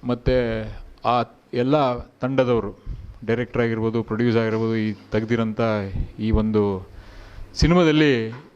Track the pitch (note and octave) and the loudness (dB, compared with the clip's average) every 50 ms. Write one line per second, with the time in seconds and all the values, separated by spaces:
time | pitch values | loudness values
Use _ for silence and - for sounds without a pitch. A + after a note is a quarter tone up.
0 | - B2 B2 A#2+ - - B2+ B2+ B2 A#2 A2+ A2 A2 G#2+ G#2+ - - - - - | -2 -4 -4 -2 0 0 2 2 0 0 -4 -4 -6 -8 -10 -14 -16 -18 -20 -6
1 | - A2 A#2+ B2 A#2 - - _ _ _ - B2 A#2+ C3 C#3+ D3+ C#3+ C3 B2 A#2+ | -2 0 0 0 0 -2 -6 _ _ _ -4 -2 0 2 2 2 2 2 0 -4
2 | A#2 - _ _ - B2+ C3+ C3 C3 A#2+ B2 A2+ G#2 G2+ G#2 - - - - - | -8 -14 _ _ -6 -2 2 2 2 4 2 0 0 -2 -8 -12 -14 -14 -14 -12
3 | - - - - - G#2 A2+ A#2 B2 A#2+ - A#2 A#2+ A#2 A2+ A2 A2 A2+ A2 A#2 | -14 -18 -18 -16 -4 -2 -2 -2 -2 -4 -2 0 0 0 0 0 -2 0 0 -2
4 | A2 - A2+ G#2+ B2 A#2+ A2+ A#2 A2+ A2 G#2+ A2 A2+ A2+ A2+ A2+ G#2+ A2 G#2+ - | -2 -2 -2 0 2 2 2 2 2 0 0 0 0 0 0 0 -2 -2 -4 -6
5 | - - - G#2+ A2 A2 A#2+ A2+ A2+ A2 G#2+ G#2+ A#2 A2+ G#2+ G#2+ G2 G2 F#2+ - | -12 -4 -4 -4 -2 0 0 0 0 -2 -2 -2 -2 0 0 -2 -4 -4 -4 -4
6 | - - - - G#2+ A2 A2 A2 G#2+ A2 G#2+ G#2+ G#2 G2+ G2 F#2 F#2 - - - | -6 -6 -6 -6 -2 0 2 2 2 2 2 2 2 2 0 -4 -8 -12 -18 -20
7 | - - - - - - - - - - - - - D3+ E3+ F3+ F3+ D#3+ D3+ D#3 | -20 -20 -20 -20 -20 -18 -16 -16 -16 -16 -4 0 2 4 6 6 4 4 4 4
8 | D#3 D3 C3+ A#2+ A2+ A2+ A2+ C3 - - _ | 4 4 4 2 0 -4 -8 -12 -18 -20 _